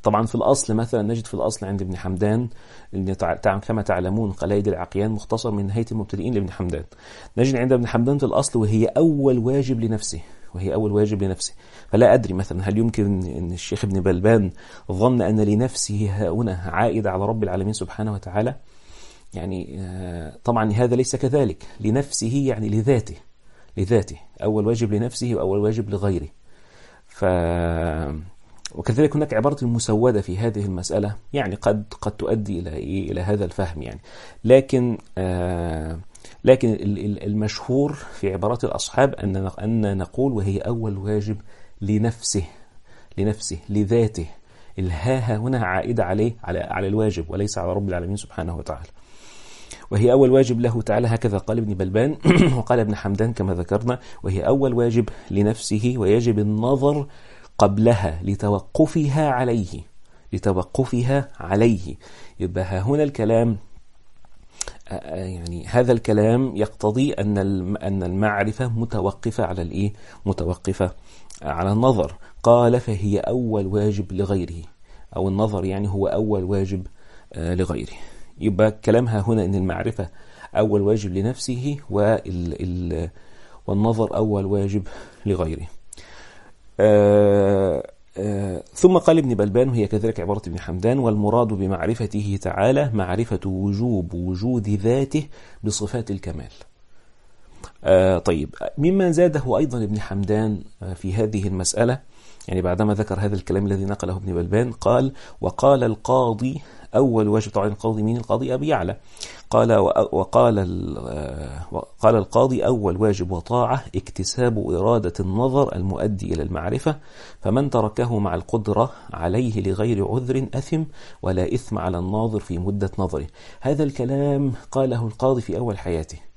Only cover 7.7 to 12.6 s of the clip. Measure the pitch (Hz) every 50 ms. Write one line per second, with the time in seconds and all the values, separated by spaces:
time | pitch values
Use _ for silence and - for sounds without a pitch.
7.7 | 131 123 120 110 - 117 117 135 143 143 135 110 - - - - - 117 110 104
8.7 | 107 107 113 - - 139 165 165 151 143 135 135 127 123 110 123 135 143 131 127
9.7 | 131 117 113 110 110 104 - - - - - - - - - - - 87 95 95
10.7 | 73 101 110 107 101 104 107 101 107 95 98 95 92 - - - - - - -
11.7 | - - - - - 104 123 - 113 127 110 - 92 92 98 - - 92